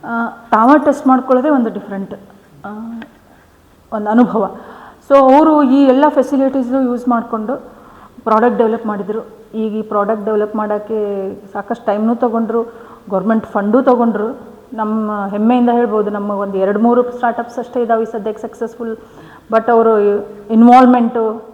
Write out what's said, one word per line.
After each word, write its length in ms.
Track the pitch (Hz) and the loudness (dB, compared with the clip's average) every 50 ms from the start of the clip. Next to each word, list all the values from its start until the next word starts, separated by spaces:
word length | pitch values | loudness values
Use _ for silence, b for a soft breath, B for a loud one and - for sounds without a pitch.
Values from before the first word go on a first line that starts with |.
| - | -10
ಆ, 240 | - 233 233 233 226 | -8 -6 -6 -6 -6
ತಾವ 480 | - - - - - 214 220 247 294 302 262 | -8 -14 -6 -2 0 2 4 4 4 4 4
ಟೆಸ್ಟ್ 220 | 302 277 285 - | 2 -2 0 2
ಮಾಡ್ಕೊಳ್ಳೋದೇ 420 | 269 262 254 254 262 262 254 247 311 | 2 2 2 2 0 0 0 2 2
ಒಂದು 220 | 302 269 233 220 | 0 0 0 -2
ಡಿಫ್ರೆಂಟ್, 440 | - 208 196 - 196 196 196 - - - - - - - _ _ _ 143 - | -4 -8 -12 -10 -10 -10 -10 -10 -12 -16 -18 -20 -20 -20 _ _ _ -20 -18
ಆ, 40 | 202 208 214 226 233 233 226 220 - _ _ _ b b b b b b b b _ _ _ _ _ - | -16 -16 -14 -14 -14 -14 -14 -16 -18 _ _ _ b b b b b b b b _ _ _ _ _ -8
ಒಂದು 180 | 214 208 214 | -8 -4 0
ಅನುಭವ. 460 | 220 233 247 185 - 220 - 285 - B B B B B B B B B _ _ | 2 2 2 2 2 -2 -4 -4 -6 B B B B B B B B B _ _
So 80 | 277 | 4
ಅವರು 460 | 277 269 262 262 285 320 320 302 302 294 | 6 6 8 6 6 6 6 4 4 4
ಈ 220 | 247 254 277 277 | 4 4 4 4
ಎಲ್ಲ 200 | 269 254 262 294 302 | 4 4 4 4 2
ಫೆಸಿಲಿಟೀಸು 760 | 294 302 254 - 285 262 269 269 269 277 254 233 254 269 269 | 2 2 0 0 0 0 0 0 0 -2 -4 -2 -2 -2 0
ಯೂಸ್ 260 | 247 240 240 240 254 | 0 -2 -4 -2 -2
ಮಾಡಿಕೊಂಡು 480 | 240 226 226 233 - 220 214 214 269 - - B B B B B B B B B B - - | -2 -2 -2 -4 -6 -6 -4 -6 -6 -8 -8 B B B B B B B B B B -8 -2
ಪ್ರಾಡಕ್ಟ್ 340 | 233 220 220 233 247 214 196 | 0 2 4 2 2 2 2
ಡೆವಲಪ್ 280 | 240 220 220 214 - | 0 0 0 -2 -6
ಮಾಡಿದರು. 640 | 214 208 202 202 185 208 226 233 - - - - - - | -8 -8 -8 -8 -8 -8 -8 -8 -12 -20 -20 -20 -14 -8
ಈಗ 180 | 220 220 220 208 | -6 -6 -4 -4
ಈ 100 | 220 208 | -6 -8
ಪ್ರಾಡಕ್ಟ್ 420 | 214 226 208 202 202 220 214 202 | -4 -2 -2 -2 -2 -2 -4 -4
ಡೆವಲಪ್ 320 | 220 220 208 208 214 - | -4 -2 -2 -2 -2 -4
ಮಾಡೋಕ್ಕೆ 760 | 214 214 208 208 208 208 208 220 214 208 202 202 196 190 190 196 - - - - | -6 -4 -4 -4 -6 -6 -6 -6 -4 -4 -4 -6 -6 -8 -8 -10 -12 -18 -14 -12
ಸಾಕಷ್ಟು 340 | 202 196 - 233 - - | -12 -8 -8 -10 -6 -4
ಟೈಮ್ನೂ 280 | - 202 208 220 220 240 | -4 -2 0 0 -2 0
ತೊಗೊಂಡ್ರು, 480 | 240 - 240 220 226 226 214 220 233 226 226 B B B B B B B - | 0 -2 -2 -2 -2 -4 -2 -2 -4 -4 -6 B B B B B B B -6
ಗೌರ್ಮೆಂಟ್ 380 | 196 190 185 214 226 220 - | -4 -4 0 0 0 -2 -2
ಫಂಡು 360 | - - 214 202 208 214 254 262 | -2 -4 -4 -2 2 2 2 4
ತೊಗೊಂಡ್ರು. 680 | 294 247 240 240 233 208 208 208 226 277 - - - - - - - - | 4 2 2 2 0 0 -2 -4 -6 -6 -10 -16 -20 -20 -20 -20 -16 -8
ನಮ್ಮ 540 | 220 220 214 214 220 220 208 214 208 202 | -6 -4 -4 -2 -4 -4 -4 -6 -6 -6
ಹೆಮ್ಮೆಯಿಂದ 440 | 196 196 208 214 226 247 247 240 240 233 | -6 -4 0 2 2 2 4 2 2 2
ಹೇಳ್ಬೋದು, 380 | 240 240 226 208 214 208 208 | 2 0 0 0 -2 -2 -2
ನಮ್ಮ 200 | 208 208 202 208 | -4 -6 -6 -6
ಒಂದು 280 | 208 196 202 202 196 190 | -4 -4 -6 -4 -2 -2
ಎರಡು 220 | 190 190 202 208 | 0 0 0 0
ಮೂರು 300 | 226 233 240 240 247 240 | 0 2 2 2 0 -2
ಸ್ಟಾರ್ಟಪ್ಸ್ 480 | - - - 240 226 - 233 233 - - | -4 -4 -4 -4 -4 -4 -8 -10 -10 -12
ಅಷ್ಟೇ 240 | 233 233 - 254 240 | -12 -8 -4 -6 -2
ಇದಾವೆ 200 | 220 233 226 226 | 0 0 -2 -2
ಈ 40 | |
ಸದ್ಯಕ್ಕೆ 360 | 214 226 226 196 220 214 214 - | -4 -6 -8 -8 -8 -8 -8 -10
ಸಕ್ಸಸ್‌ಫುಲ್. 540 | 226 - - 240 220 226 - 233 226 220 220 B B B B B B B B B _ | -14 -10 -10 -10 -10 -10 -12 -12 -12 -12 -12 B B B B B B B B B _
But 200 | 220 226 220 233 | 0 0 2 4
ಅವರು 280 | 233 226 226 226 220 208 208 202 202 208 - - - - - - | 2 4 4 4 2 2 2 2 0 -2 -4 -8 -14 -20 -10 -2
ಇನ್ವಾಲ್ವ್‌ಮೆಂಟು 920 | 226 220 233 240 247 254 262 247 247 247 233 226 - 233 226 220 220 - - - | 2 6 6 8 8 8 8 6 4 4 2 0 0 -2 -2 -2 -4 -6 -12 -18